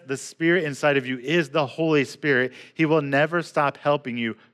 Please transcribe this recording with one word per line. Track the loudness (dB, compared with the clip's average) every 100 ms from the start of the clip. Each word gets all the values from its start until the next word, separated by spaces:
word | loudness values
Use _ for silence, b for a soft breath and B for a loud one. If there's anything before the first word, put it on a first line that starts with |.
| -6
the | -8
Spirit | -8 -2 2 2
inside | 0 0 2 2
of | 0
you | -4
is | -2 -2 0
the | -2 -2
Holy | -2 2 2 0
Spirit, | -2 0 2 0 B B
he | -2 2
will | 2
never | 2 0 2 0
stop | -2 0 0 0
helping | 0 0 -2 -4
you | -4 -6 b